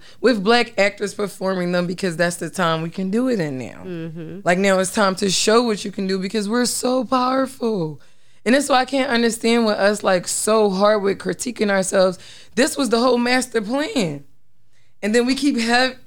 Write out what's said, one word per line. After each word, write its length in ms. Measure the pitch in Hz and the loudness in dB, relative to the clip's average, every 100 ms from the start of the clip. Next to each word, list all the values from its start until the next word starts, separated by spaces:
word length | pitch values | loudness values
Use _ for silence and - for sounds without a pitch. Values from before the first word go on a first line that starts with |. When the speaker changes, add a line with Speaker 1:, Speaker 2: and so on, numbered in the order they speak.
| - - | -12 0
Speaker 1:
with 220 | 233 220 | 2 2
black 300 | 190 240 233 - | 2 2 2 0
actors 360 | 202 202 202 | 0 0 -8
performing 580 | - 202 - 190 190 175 | -6 -8 -4 -4 -2 0
them, 140 | 180 180 | 0 -2
because 320 | 180 190 160 | -4 -4 0
that's 200 | 175 175 | -2 -2
the 120 | 185 | -8
time 320 | - 170 160 | -2 0 0
we 80 | 165 | -4
can 220 | - 190 | -6 -4
do 160 | 220 262 | -2 0
it 100 | 226 | -2
in 200 | 156 131 | -2 -6
now. 240 | 110 50 185 | -10 -12 -12
Speaker 2:
Mm-hmm. 540 | 170 165 160 160 175 | -10 -10 -12 -14 -6
Speaker 1:
Like, 140 | 170 180 | 0 2
now 220 | 196 185 | 4 2
it's 120 | 185 | 0
time 220 | 226 196 185 | 2 0 2
to 120 | 196 | -2
show 320 | 175 - 226 | 0 4 4
what 240 | 240 208 208 | 4 -2 -6
you 60 | |
can 160 | 196 190 | -6 -4
do 100 | 190 | -2
because 320 | 190 220 202 | -2 -4 -2
we're 160 | 240 247 | 0 0
so 400 | - 254 254 226 | -2 -2 -2 0
powerful. 960 | 254 254 262 262 - 233 214 156 143 - - - - | 0 0 0 -2 -4 -4 -2 -4 -8 -18 -20 -20 -8
And 120 | 208 269 | 2 2
that's 140 | 285 | 4
why 100 | 254 | 2
I 60 | 254 | 2
can't 260 | 269 269 | 0 0
understand 560 | 233 233 226 226 240 220 | 2 0 0 2 2 2
with 80 | 208 | 2
us, 240 | 202 208 | 2 2
like, 240 | 208 185 - | 0 0 0
so 440 | - - 220 208 | -4 2 2 2
hard 320 | 185 208 214 | 4 2 2
with 160 | 196 190 | 0 -2
critiquing 500 | 185 175 254 226 208 | -4 -6 -6 -4 0
ourselves. 480 | 196 190 196 185 180 - - - - | 0 2 2 2 0 -14 -20 -8 0
This 200 | 262 - | 0 0
was 140 | 254 | 0
the 100 | 233 | 2
whole 200 | 254 247 | 4 2
master 420 | 240 254 254 226 | 2 0 0 -4
plan. 640 | 202 269 311 415 175 143 - - - - - - - - | -2 -4 -2 -2 -2 -4 -12 -20 -20 -20 -20 -20 -20 -8
And 120 | 208 | 0
then 140 | 240 240 | 0 2
we 80 | 262 | 0
keep 240 | 277 233 | 0 0
have, 360 | 226 240 262 254 | 2 2 2 -2